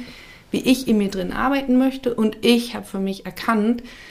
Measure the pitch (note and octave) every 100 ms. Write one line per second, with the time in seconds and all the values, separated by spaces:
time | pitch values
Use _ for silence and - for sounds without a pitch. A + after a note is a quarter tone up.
0 | - - - - - - - C4 B3 G#3+
1 | G3 F#3+ F3+ - B3+ C#4 C4+ B3+ C4 C4
2 | A#3+ - G#3+ - A#3 A#3 A#3 G#3 G3 G3
3 | F#3+ F#3+ F#3 - - A3 A3 A#3 - -
4 | -